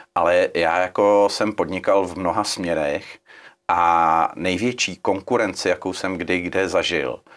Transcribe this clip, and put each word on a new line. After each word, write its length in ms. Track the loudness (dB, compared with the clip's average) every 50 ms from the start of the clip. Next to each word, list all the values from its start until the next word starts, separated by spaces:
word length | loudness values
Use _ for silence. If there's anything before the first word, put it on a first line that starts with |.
| -20 -6 _
Ale 340 | 0 2 4 4 4 2 2 0
já 240 | 0 0 2 2 0
jako 500 | 0 0 0 2 4 4 6 6 4 4
jsem 220 | 2 0 -2 -2 -2
podnikal 520 | -2 -4 -4 -4 -4 0 2 2 2 2
v 120 | 0 -4 -4
mnoha 260 | -4 -2 -2 -2 -2
směrech 720 | -2 -4 -4 -4 -2 -2 -2 -2 -2 -4 -4 -6 -12 -18 -20 _ -20 -20 -20 -20 -20 -20 _ _ -2
a 640 | 0 2 4 4 4 4 4 4 4 4 2 0 -2
největší 600 | -4 -4 -2 -2 0 -2 -2 -2 -2 -4 -4 -6
konkurenci, 720 | -4 -2 -2 -2 -2 -2 -2 0 0 0 -2 -4 -2 -2 0
jakou 240 | 0 0 -2 -6 -6
jsem 260 | -4 -6 -6 -6 -6
kdy 220 | -4 -2 -2 -2
kde 280 | -2 -2 -2 -2 -2 0
zažil, 520 | 0 0 0 0 -2 -2 -2 -4 -6 -8 _ _ -20